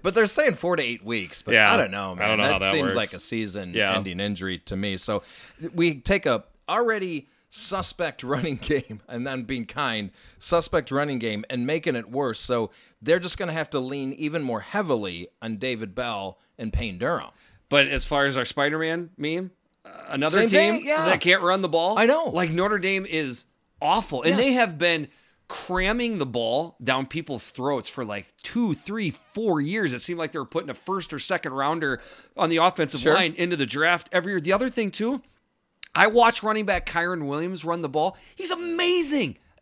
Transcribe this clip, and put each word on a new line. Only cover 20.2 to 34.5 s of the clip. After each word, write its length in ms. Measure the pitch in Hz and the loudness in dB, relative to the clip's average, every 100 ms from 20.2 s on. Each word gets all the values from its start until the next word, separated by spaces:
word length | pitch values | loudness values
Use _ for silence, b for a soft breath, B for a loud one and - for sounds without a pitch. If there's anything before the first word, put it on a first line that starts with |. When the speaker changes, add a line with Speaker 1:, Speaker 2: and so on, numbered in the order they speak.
| 151 185 226 | 2 4 6
Speaker 1:
Same 20 | |
Speaker 2:
team 260 | 196 214 233 | 6 6 2
Speaker 1:
thing, 80 | 262 | 0
yeah. 200 | 208 - | 0 2
Speaker 2:
that 140 | 190 | 2
can't 220 | 175 185 | 4 4
run 180 | 175 190 | 4 2
the 60 | 180 | 2
ball. 280 | 165 175 214 | 2 2 4
Speaker 1:
I 60 | 226 | 4
know. 200 | 311 311 | 4 2
Speaker 2:
Like, 220 | 160 170 | 0 0
Notre 280 | 165 196 208 | 0 0 0
Dame 260 | 185 196 190 | 0 -2 -2
is 400 | 160 139 120 - _ _ - | -4 -4 -6 -10 _ _ -4
awful. 420 | 147 202 - 131 | 0 0 0 0
And 160 | 151 190 | 2 4
they 120 | 269 | 4
Speaker 1:
Yes. 60 | 254 | 4
Speaker 2:
have 180 | 220 151 | 2 2
been 300 | 175 165 147 b b b - | 2 2 -2 b b b -16
cramming 680 | - - 185 185 240 240 202 | -12 -4 -2 0 0 0 -2
the 80 | 135 | -2
ball 500 | 120 113 127 165 - | 0 0 0 -2 -6
down 220 | 117 131 135 | -2 -2 -2
people's 440 | 139 135 123 - | -6 -6 -8 -8
throats 380 | - 135 135 - | -6 -2 -2 -4
for, 160 | - | -8
like, 220 | 110 101 - _ | -8 -8 -12 _
two, 320 | - 233 226 | -6 -2 0
three, 360 | 151 - 220 180 | -2 -6 -4 -4
four 500 | - _ 208 226 156 | -4 _ -4 0 0
years. 320 | 143 214 170 | 0 0 -2
It 80 | 123 | -2
seemed 180 | - 170 | -6 -4
like 140 | 160 | -4
they 60 | 160 | -6
were 60 | |
putting 260 | 123 160 156 | -6 -4 -6
a 40 | |
first 380 | 123 - 190 160 | -8 -6 -4 -4
or 60 | 143 | -6
second 340 | - 180 156 | -2 -2 -2
rounder 460 | 135 139 165 147 123 B B B - | -2 -2 0 -2 -4 B B B -2
on 120 | 165 | 2
the 80 | 165 | 4
offensive 420 | 175 180 151 143 | 4 4 -2 0
Speaker 1:
Sure. 140 | 151 | 4
Speaker 2:
line 200 | 170 175 117 | 4 4 0
into 200 | 175 170 | -2 0
the 100 | 127 | 0
draft 420 | 135 160 175 - | 2 2 2 2
every 200 | 180 175 | 0 0
year. 80 | 190 | 0
The 120 | 156 | 2